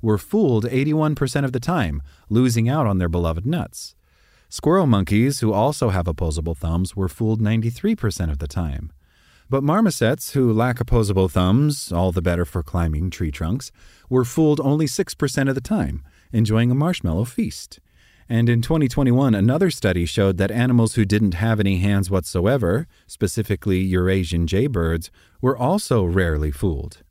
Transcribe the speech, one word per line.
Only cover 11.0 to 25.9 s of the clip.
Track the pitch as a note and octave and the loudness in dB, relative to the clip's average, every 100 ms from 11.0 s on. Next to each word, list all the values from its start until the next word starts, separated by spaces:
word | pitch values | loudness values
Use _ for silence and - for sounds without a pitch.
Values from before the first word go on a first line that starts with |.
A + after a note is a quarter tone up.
| G2+ F#2+ F#2+ | 2 2 2
thumbs, | - F2+ A2 D3+ C#3+ - | 2 2 4 2 -2 -4
all | E2+ F#2 | -2 0
the | F2 | 0
better | F2 F2 | 0 0
for | F2 F2+ | -2 -4
climbing | C#2+ F2+ E2 D2+ F2+ | -4 -2 0 0 -4
tree | - D#2+ | -4 -6
trunks, | C#2+ D#2+ A#2 - _ - - - | -4 -4 -4 -6 _ -20 -20 -2
were | B2+ | 0
fooled | A#2+ - D#3 D3 | 0 2 2 2
only | C#3 D3 D3+ | 2 0 0
six | - F#3 | -2 -6
percent | - C#3+ - C3+ | -2 -4 0 -2
of | C3+ | -2
the | |
time, | B2+ G#3+ D#2+ - - _ _ | -2 -2 -2 -6 -12 _ _
enjoying | A#2+ A2 A2 A#2+ | 0 2 2 2
a | B2+ | 2
marshmallow | D#3+ F3+ F2 E2 | 0 -2 -2 -2
feast. | A#2+ - A2+ - - - _ _ _ _ _ | -4 -4 -6 -6 -18 -20 _ _ _ _ _
And | A2+ A#2 | 0 2
in | A#2 | 2
twenty | A#2 D#3+ C3+ | 2 0 2
twenty-one, | - C3+ A#2+ C#3 | 2 2 4 4
another | G#2 G#2 C#3+ F#3 | 4 2 2 0
study | - G#2 F2+ E2+ | 0 0 0 -2
showed | - G2 F#2 | 2 2 2
that | G2 | 0
animals | A2 B2 B2 A2+ | 0 2 4 2
who | - | 2
didn't | G2+ G#2 G#2+ | 2 2 2
have | E2+ A2+ A2 | 0 0 2
any | G2 F#2+ | 2 2
hands | G2+ G2+ F#2 | 2 0 0
whatsoever, | G2 - F#2 F#2 C#3 F#2+ G#2 E3+ _ _ | -2 -2 -2 0 2 0 0 -4 _ _
specifically | - G2+ - G#2 G2 G#2 F#2 | -4 -4 -2 -4 -2 0 0
Eurasian | F#2+ F#2 F#2 F#2+ E2+ E2+ E2 | 2 0 2 0 0 -2 0
jaybirds, | F#2+ C#3 A2 E2 E2 - _ _ _ | 0 0 0 -2 -2 -6 _ _ _
were | B2+ B2+ | -2 0
also | B2 G3 - | 0 -2 0